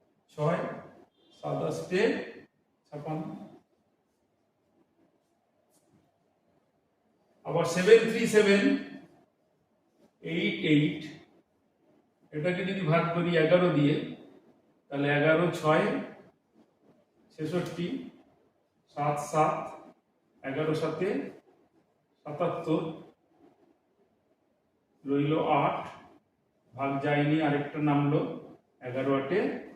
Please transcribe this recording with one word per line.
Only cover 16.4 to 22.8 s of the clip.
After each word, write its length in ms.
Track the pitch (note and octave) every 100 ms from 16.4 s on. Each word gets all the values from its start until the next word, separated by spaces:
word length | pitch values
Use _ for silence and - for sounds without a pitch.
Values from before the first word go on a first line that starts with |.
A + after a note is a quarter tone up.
| _ _ _ _ _ _ _ _ _
ছেষট্টি, 540 | - D#3 E3+ D3+ - F3 C4+ - - _ _ _ _ _ _ _ -
সাত 200 | D3 D3 -
সাত, 260 | D#3 - - - - - - _ _ _ _
এগারো 300 | C3+ C#3+ D#3 D3+
সাতে 280 | D#3+ - F#3+ C4 - - _ _ _ _ _ _ _ _
সাতাত্তর, 640 | D3+ D3 F3 - D#3+ D#3+